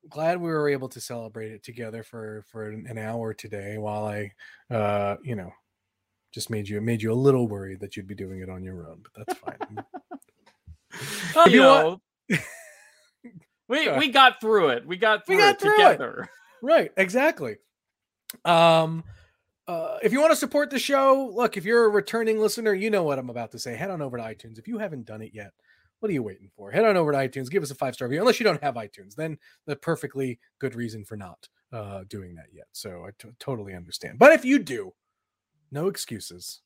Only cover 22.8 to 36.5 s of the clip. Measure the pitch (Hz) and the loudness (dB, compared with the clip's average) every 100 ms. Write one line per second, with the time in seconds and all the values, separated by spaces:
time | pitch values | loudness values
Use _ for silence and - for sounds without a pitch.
22.8 | 220 208 160 139 127 120 113 117 127 117 | 0 0 0 -2 -4 -10 -10 -10 -10 -8
23.8 | 185 180 139 120 113 107 113 110 113 226 | -8 -6 -8 -8 -10 -14 -18 -18 -12 -8
24.8 | 208 143 117 110 110 107 98 _ _ _ | -8 -10 -14 -16 -14 -16 -20 _ _ _
25.8 | _ _ 220 160 107 92 98 _ 101 156 | _ _ -4 -4 -4 -10 -20 _ -6 0
26.8 | 220 190 156 143 131 135 131 196 143 139 | 2 2 2 0 -2 -6 -6 -6 -6 -8
27.8 | 135 120 123 147 226 - 214 156 147 117 | -8 -6 -6 -2 0 2 0 -2 -6 -8
28.8 | 104 - 95 104 160 147 _ _ - 143 | -14 -18 -20 -10 -10 -10 _ _ -12 -8
29.8 | - 156 139 139 135 120 _ _ 131 113 | -6 -6 -6 -6 -6 -8 _ _ -8 -6
30.8 | 117 110 101 107 95 - - _ _ 117 | -10 -10 -14 -16 -16 -20 -20 _ _ -14
31.8 | 101 98 98 104 92 85 - 92 - - | -12 -14 -14 -16 -16 -18 -20 -20 -20 -16
32.8 | 107 87 87 - 107 120 - 123 101 92 | -16 -16 -18 -20 -20 _ -10 -10 -10 -16
33.8 | 85 - - - 277 311 254 277 196 - | -14 -14 -14 8 8 8 4 0 0 -10
34.8 | 95 _ _ _ _ _ _ _ _ 139 | -10 _ _ _ _ _ _ _ _ -6
35.8 | 180 - - 107 - 87 - | -6 -6 -12 -12 -14 -16 -18